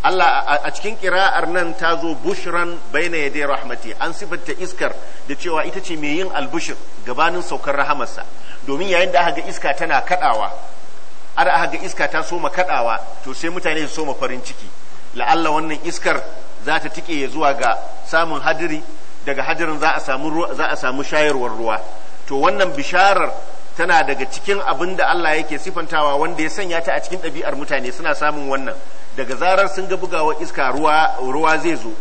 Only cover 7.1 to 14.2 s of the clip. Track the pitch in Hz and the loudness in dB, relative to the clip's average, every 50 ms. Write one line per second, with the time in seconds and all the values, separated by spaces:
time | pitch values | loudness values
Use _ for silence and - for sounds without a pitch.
7.1 | 123 135 156 170 175 175 160 - 147 135 - 147 139 139 135 139 147 139 190 - | 0 2 2 2 2 0 -2 -2 -2 -2 0 0 0 0 2 0 0 0 0 -2
8.1 | - - - - - - - - - - - 139 139 147 190 202 180 175 185 180 | -2 -2 -2 -2 -2 0 0 0 -2 -2 -2 -2 0 0 0 2 2 2 2 4
9.1 | 175 170 170 170 147 156 - 202 180 - - 156 143 - 165 151 147 127 - - | 2 2 2 2 0 0 -2 -2 -2 0 0 0 0 0 0 0 0 0 2 2
10.1 | 180 - 156 139 113 107 101 98 - - - - - - - - - - - - | 0 2 2 2 2 2 0 0 0 -2 -2 0 0 0 0 0 0 0 0 0
11.1 | - - - - - - 175 180 165 165 175 160 - 151 - - - - 156 139 | 0 0 0 0 2 2 2 4 4 2 2 0 0 0 -2 -2 0 0 0 0
12.1 | 156 156 156 - 175 175 147 143 - 180 180 147 151 127 117 117 113 - - - | 0 0 0 0 -2 0 0 0 0 0 0 0 0 0 2 0 0 0 0 -2
13.1 | - - - 135 131 - 160 165 175 185 - 170 156 160 151 135 - 160 156 139 | -2 -2 -2 -2 -2 -2 0 0 0 0 0 0 0 0 -2 -2 -2 0 0 0
14.1 | 127 - | 0 0